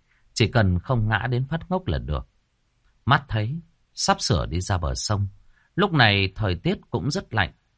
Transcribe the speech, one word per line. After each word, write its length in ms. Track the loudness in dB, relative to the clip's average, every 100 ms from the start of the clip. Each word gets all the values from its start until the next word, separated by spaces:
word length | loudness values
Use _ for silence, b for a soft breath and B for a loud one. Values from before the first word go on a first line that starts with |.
| _ _ _
chỉ 140 | 0 2
cần 320 | 4 2 2
không 280 | 0 -2 0
ngã 200 | 0 -2
đến 180 | -2 -2
phát 240 | -6 -4
ngốc 160 | -4 -2
là 100 | -4
được. 300 | -4 -6 -8 _ _ _ _ _ _ _ 0
Mắt 200 | 0 0
thấy 340 | -4 -4 -6 -12 _ _
sắp 280 | -4 0 0
sửa 240 | 2 0 0
đi 160 | -4
ra 160 | -2 -2
bờ 180 | -2 -4
sông. 320 | -2 -2 -2 -6 -20 _ _ 0
Lúc 180 | 2
này 400 | 6 6 6 0 0
thời 200 | -2 -2
tiết 220 | -2 -4 -4
cũng 220 | -4 -2
rất 220 | -4 -4
lạnh, 200 | -2 -2 -4 _